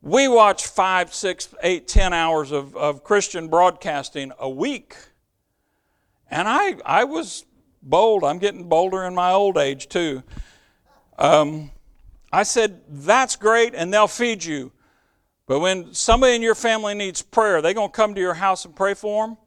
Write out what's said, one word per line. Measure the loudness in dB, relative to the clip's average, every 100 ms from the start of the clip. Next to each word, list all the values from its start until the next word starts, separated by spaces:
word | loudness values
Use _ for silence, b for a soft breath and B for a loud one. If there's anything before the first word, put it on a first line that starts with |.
We | 0 2 4
watch | 6 6 4 -6
five, | -2 0 0 -2
six, | -6 -6 -6 -10 -6
eight, | -4 -4 0
ten | 2 2
hours | 0 0 0 -2
of, | -6 -6 -4
of | -4 -4 0
Christian | 0 0 -8 -2
broadcasting | 4 4 2 -6 -6 -8 -10 -12 -10
a | -10
week." | -6 -6 -6 _ -20 -20 _ _ _ _ _ _ _ _ _ _ _ _
And | -6 -2
I, | 0 -2 -4 0
I | 0 0
was | -4 -8 -14 -18 _ _ _
bold. | -2 2 4 2 0
I'm | -2
getting | -4 -6 0
bolder | 2 2 -2 -4
in | -2
my | 2
old | 2 2 0
age, | -2 -4 -6
too. | -4 -4 -6 -12 b b b b b b b b 0
Um, | 4 4 4 -4 -14 -20 _ _ -20 -20 _
I | -2
said, | 0 0 -2 -4 _
"That's | -16 2 2 2 0
great, | 2 2 2 -2
and | -2
they'll | 2 2
feed | 0 -4 -4
you. | -6 -8 -10 _ _ _ _ _ _ _ _
But | -2
when | 0 -2 -6
somebody | -8 2 6 6 4
in |
your | 0 0
family | 0 -2 -4 -6
needs | -6 -8
prayer, | -4 0 2 2
they | 0
gonna | 0 -4
come | -2 -2
to | 0
your | -4
house | -2 -2 -2 -6
and | -4
pray | -4 -2
for | -4 -4
'em? | -6 -10